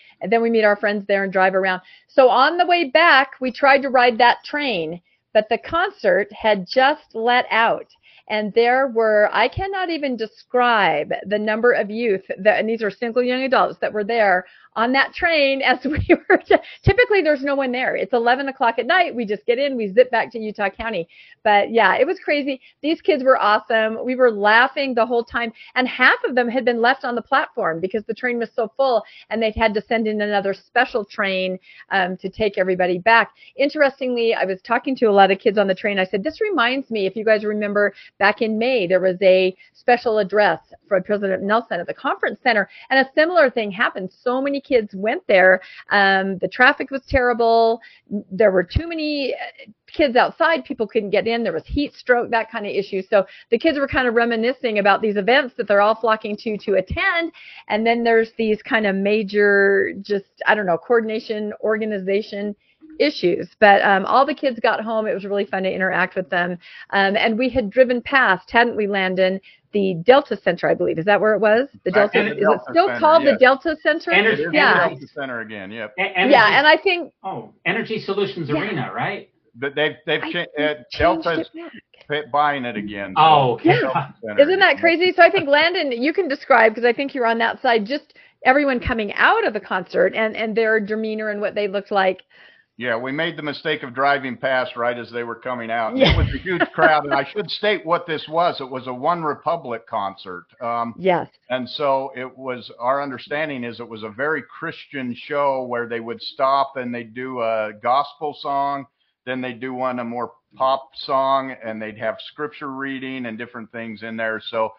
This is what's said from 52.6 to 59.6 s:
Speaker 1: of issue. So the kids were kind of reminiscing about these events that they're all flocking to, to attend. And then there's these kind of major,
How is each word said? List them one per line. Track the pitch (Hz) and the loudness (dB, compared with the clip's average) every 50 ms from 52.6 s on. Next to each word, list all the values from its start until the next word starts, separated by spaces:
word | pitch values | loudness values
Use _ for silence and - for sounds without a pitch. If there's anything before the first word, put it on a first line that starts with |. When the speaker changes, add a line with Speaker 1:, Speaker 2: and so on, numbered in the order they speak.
| 208 | -8
Speaker 1:
of | 202 | -6
issue. | 131 196 196 - 202 190 190 - | -4 -4 -4 -4 -6 -8 -2 0
So | 220 196 190 - - - - _ | 0 0 0 0 -6 -20 -4 _
the | 240 233 | -2 0
kids | - 320 269 | 2 0 0
were | 285 277 269 | 0 -2 -2
kind | - 302 254 | -2 0 0
of | 247 220 | 0 2
reminiscing | 233 233 240 240 220 226 247 269 - - 233 214 208 | 0 0 0 0 0 -2 -2 -2 -2 -4 -2 -2 2
about | 196 202 196 - | 2 2 2 2
these | 220 214 196 | 0 -2 -2
events | 208 190 202 247 285 285 247 - | 0 2 2 2 2 2 -2 -6
that | - 220 | -6 -2
they're | - 202 202 | 2 2 4
all | 202 214 220 | 4 2 2
flocking | 220 - 226 220 214 - 208 208 | 0 0 0 0 0 -2 -8 -10
to, | 208 - 226 208 202 | -8 -6 -6 -6 -4
to | - 214 196 | -2 -2 0
attend. | 190 185 - - 330 370 392 349 339 330 330 - - - - - - - | 0 -2 -2 -4 -4 -2 -2 -2 -2 -4 -6 -8 -14 -20 -20 -20 -16 -8
And | - 208 214 220 | -4 -4 0 0
then | 233 233 233 233 | 0 0 2 2
there's | 233 226 226 226 220 _ | 2 4 2 2 0 _
these | - 226 214 214 208 | -4 -2 -2 -2 -2
kind | - - 277 220 214 | -2 -2 -2 0 0
of | 202 190 | 0 0
major, | 196 196 196 214 220 214 190 208 208 208 202 202 202 | 0 0 0 0 0 -2 -2 0 2 4 4 4 4